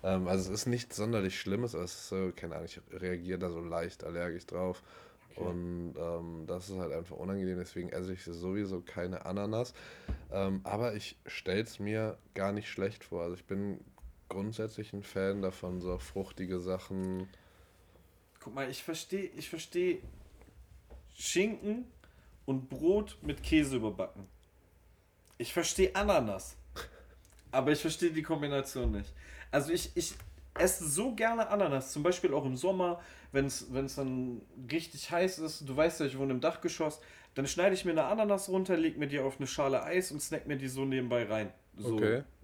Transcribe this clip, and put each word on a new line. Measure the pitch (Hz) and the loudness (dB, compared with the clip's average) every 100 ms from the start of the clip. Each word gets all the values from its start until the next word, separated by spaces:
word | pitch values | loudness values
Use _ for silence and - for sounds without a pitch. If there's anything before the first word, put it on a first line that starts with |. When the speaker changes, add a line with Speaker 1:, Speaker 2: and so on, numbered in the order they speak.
Speaker 1:
Ähm, | 95 95 90 | 4 2 4
also | 95 92 | 2 2
es | 107 | -2
ist | - | 0
nichts | 120 - - | 0 -2 -4
sonderlich | 107 113 95 - | 0 2 0 -2
Schlimmes, | - 98 120 | -2 0 0
aber | 80 | -2
es | 87 | -6
ist | - - | -8 -4
so, | 95 92 - | -2 0 -2
keine | 87 78 | -8 -6
Ahnung, | 85 | -8
ich | - - | -12 -14
reagiere | 90 92 90 87 92 | -6 -2 -2 -2 -2
da | 90 | -2
so | 85 | -4
leicht | 85 85 85 - | -4 -2 -2 -6
allergisch | - 85 87 85 | -6 -4 -2 -4
drauf. | - 87 92 90 - - - - - | -6 -4 -2 -4 -10 -20 -20 -20 -20
Speaker 2:
Okay. | - 87 | -6 -4
Speaker 1:
Und, | 87 87 87 87 69 | -2 -4 -4 -6 -6
ähm, | 85 85 85 82 80 | -4 -4 -6 -10 -6
das | 90 95 | -8 -6
ist | 95 | -6
halt | 85 | -4
einfach | 76 87 - | -4 -6 -8
unangenehm, | 92 98 92 90 | -4 -2 0 -2
deswegen | 90 - 87 | -4 -6 -6
esse | - 92 | -4 -4
ich | 92 | -6
sowieso | - 85 90 98 101 92 | -8 -6 -2 -2 -2 -4
keine | - - 90 90 | -6 -6 -4 -4
Ananas. | - 98 101 110 120 - - - - - - | -4 -4 0 -2 -2 -8 -18 -16 -8 -8 -4
Ähm, | 98 98 95 | 0 0 0
aber | - 104 120 | -2 0 0
ich | 107 - - | -2 -8 -14
stell's | - - - 95 117 - | -12 -8 0 0 0 -4
mir | 101 110 110 - - | -2 0 0 -4 -10
gar | - 98 | 0 0
nicht | 104 101 | 0 -4
schlecht | - 98 113 | -2 -2 -4
vor. | - 90 | -8 -4
Also | 85 90 | -4 -6
ich | - | -4
bin | 98 101 98 - - - - - | -4 -2 -4 -10 -20 -20 -20 -10
grundsätzlich | 95 101 110 110 - 107 | -6 -4 -4 -6 -6 -8
ein | 101 | -8
Fan | 98 98 98 101 | -6 0 0 2
davon, | 95 92 92 90 | -2 -2 -6 -4
so | 90 90 | -2 -4
fruchtige | - 98 95 - 92 92 | -4 -6 -6 -6 -4 -2
Sachen. | 90 92 - 95 92 92 95 - - - - _ - - - _ _ _ | -2 -4 -2 -4 -2 -2 -6 -12 -20 -20 -20 _ -20 -20 -20 _ _ _
Speaker 2:
Guck | - | -12
mal, | 127 131 | -6 -6
ich | 131 | -6
versteh, | - 160 - 190 185 - | -6 -8 -4 -4 -4 -8
ich | 147 | -8
versteh | 165 - 175 180 170 - - - - - - - - - - - | -8 -4 0 2 0 -4 -16 -20 -20 -20 -20 -20 -20 -20 -20 -20
Schinken | - - 170 208 220 202 226 247 - - - - - - | -8 0 2 2 0 -4 -4 -6 -16 -20 -20 -20 -14 -2
und | 135 127 | -2 -2
Brot | 131 160 208 208 - | 0 4 4 2 -8
mit | 151 139 | -6 -6
Käse | - 156 143 127 | 4 4 6 2
überbacken. | 110 92 92 - 95 - _ _ _ _ - - _ _ - - | 0 -2 -6 -6 -18 -20 _ _ _ _ -20 -20 _ _ -20 -10
Ich | - | -2
versteh | - 160 - 190 | 0 0 4 4
Ananas. | 190 208 175 113 95 - - - - - - - - - - - | 4 6 6 4 -2 -6 -16 -14 -12 -12 -14 -20 -20 -20 -20 0
Aber | 131 131 | 2 6
ich | 151 | 4
versteh | 160 156 170 | 4 2 2
die | 160 | 2
Kombination | 151 156 143 139 135 131 120 | 0 0 2 0 0 0 0
nicht. | 104 - - - - - | 0 -4 -10 -16 -18 2
Also | 143 143 | 2 4
ich, | 170 - | 0 0
ich | - - - - - - | -2 -4 -6 -14 -16 -14
esse | - 180 180 160 | 4 4 6 0
so | 143 247 | 2 0
gerne | 220 226 233 220 | 2 2 4 2
Ananas, | 208 180 139 131 | 4 4 2 0
zum | 151 | 0
Beispiel | 156 180 175 | 2 4 4
auch | 139 139 | 4 2
im | 127 | 2
Sommer, | 175 190 180 175 - - - | 2 2 2 0 -6 -18 0
wenn's, | 139 139 - - | 2 2 0 -4
wenn's | 131 135 143 | -2 -2 -2
dann | 135 127 127 117 - - 127 | -2 0 -2 -4 -10 -14 -2
richtig | 156 160 143 - | -2 -2 -10 0
heiß | 170 185 185 | 4 4 2
ist, | 160 - 139 | -4 -4 -4
du | 131 | 4
weißt | 165 165 | 4 4
ja, | 147 | -2
ich | 135 | 0
wohne | 139 | 0
im | 127 | 4
Dachgeschoss, | 156 - 175 - 156 - - - - | 2 2 -4 0 0 -2 -16 -20 -10
dann | - 139 | -2 0
schneide | - 190 | 6 6
ich | 185 | 6
mir | 180 | 4
eine | 160 | 4
Ananas | 143 214 208 196 190 | 4 4 4 4 4
runter, | 185 190 175 | 2 4 4
leg | 165 156 | 4 2
mir | 147 | 0
die | 143 | 2
auf | 135 - | 0 0
eine | 135 | -4
Schale | - 139 131 | 2 4 4
Eis | - 180 185 | 4 0 0
und | 147 | -4
snack | - 156 - | -4 -4 -2
mir | 143 | -2
die | 135 | -2
so | 131 | -2
nebenbei | 135 131 123 120 | 2 2 4 2
rein. | 110 110 101 - _ - | 4 0 -2 -6 _ -8
So. | 113 110 | 0 4
Speaker 1:
Okay. | 107 120 143 - | 6 4 0 -16